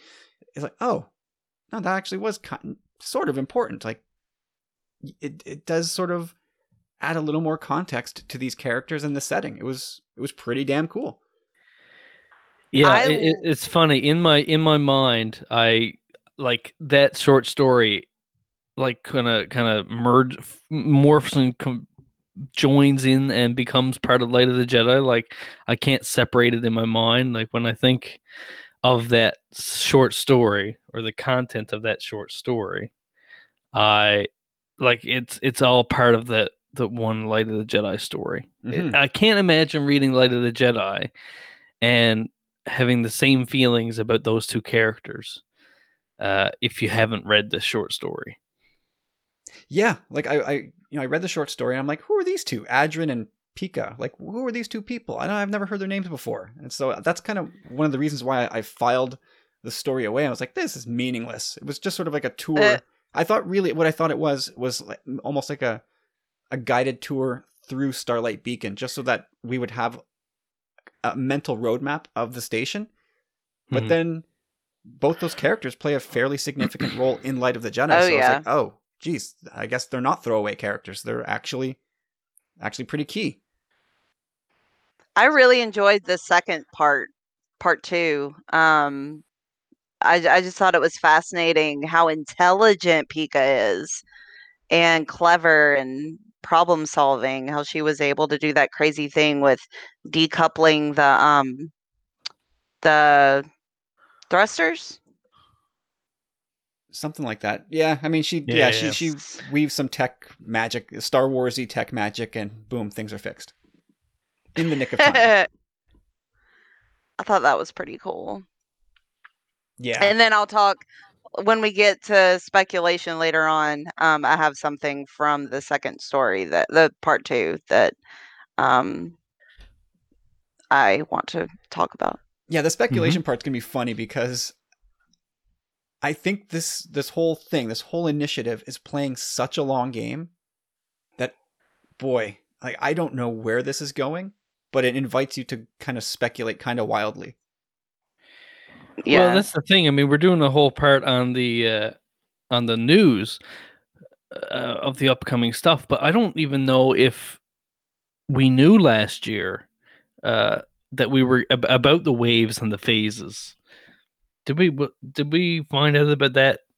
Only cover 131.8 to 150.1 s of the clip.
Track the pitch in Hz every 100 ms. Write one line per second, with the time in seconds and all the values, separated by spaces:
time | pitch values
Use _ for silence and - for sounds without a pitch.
131.8 | - - - - _ _ - 156 - -
132.8 | 233 123 165 170 151 123 147 123 - 131
133.8 | 123 107 110 139 123 123 - _ _ _
134.8 | _ _ _ _ _ _ _ _ _ _
135.8 | _ - 143 151 185 202 - 165 160 -
136.8 | - 143 - - 165 160 - 156 113 113
137.8 | - 165 170 147 147 - 117 110 - -
138.8 | - 147 139 127 - - 131 - 139 131
139.8 | 127 113 117 135 170 _ _ _ _ _
140.8 | _ _ _ - 123 _ _ _ _ _
141.8 | _ - 131 123 107 98 _ _ 127 -
142.8 | 139 160 160 131 120 113 110 117 123 139
143.8 | 143 139 135 170 196 _ _ _ _ 135
144.8 | 127 127 131 131 135 - 123 120 110 -
145.8 | - 123 - - 117 - 113 101 - 120
146.8 | 107 110 107 104 95 - _ _ _ _
147.8 | _ _ _ _ _ _ - - - -
148.8 | - - - 151 180 185 208 156 - 190
149.8 | 160 143 143